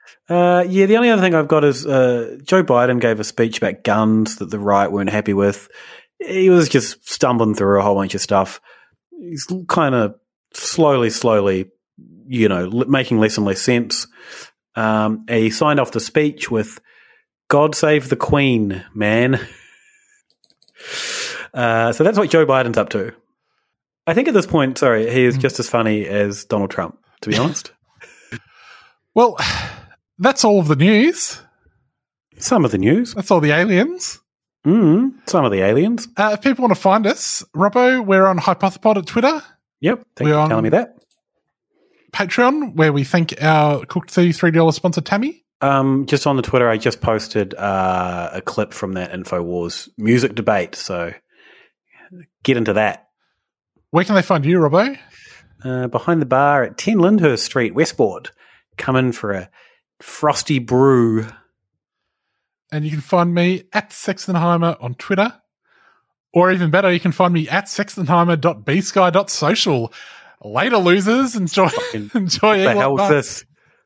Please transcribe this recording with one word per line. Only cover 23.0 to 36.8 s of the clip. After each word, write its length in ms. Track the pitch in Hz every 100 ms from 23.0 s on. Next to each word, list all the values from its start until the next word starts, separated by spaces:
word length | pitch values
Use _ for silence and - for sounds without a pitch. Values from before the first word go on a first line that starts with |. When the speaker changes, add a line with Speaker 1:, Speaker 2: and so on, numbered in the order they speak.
| 95 - _ _ _ _ _ _ _ _ -
Speaker 1:
I 80 |
think 140 | 170 285
at 60 |
this 120 | 214 -
point, 320 | 160 135 127
sorry, 320 | 135 113 113
he 140 | 127 123
is 120 | 131
Speaker 2:
Mm. 40 |
Speaker 1:
just 180 | 131 -
as 100 | 120
funny 360 | 117 110 107 98
as 380 | 101 101 101 -
Donald 260 | 104 98
Trump, 260 | - 85 - _ -
to 80 | 107
be 80 | 107
Speaker 2:
<laughs> 20 |
Speaker 1:
honest. 320 | 147 147 - _ _ _ - _ - - _ _ - - _ _ _ 220
Speaker 2:
Well, 220 | 240 185 - - - - - _ _ -
that's 260 | 214 262 220
all 140 | 202
of 80 | 151
the 80 | 143
news. 640 | 175 214 294 339 - - _ _ _ _ _ _ _ _ _ -
Speaker 1:
Some 260 | - 240 135
of 60 |
the 60 | 92
news. 360 | 101 185 240 -
Speaker 2:
That's 160 | -
all 80 | 180
the 120 | 147
aliens. 680 | 147 190 180 277 359 - - _ _ _ _ 143
Speaker 1:
Mm, 480 | 214 175 180 269 - -
some 180 | 185 127
of 60 |
the 100 | 98
aliens. 460 | 95 117 196 233 - -
Speaker 2:
Uh, 140 | 214
if 80 | 208
people 200 | 277 262
wanna 140 | 247
find 320 | 185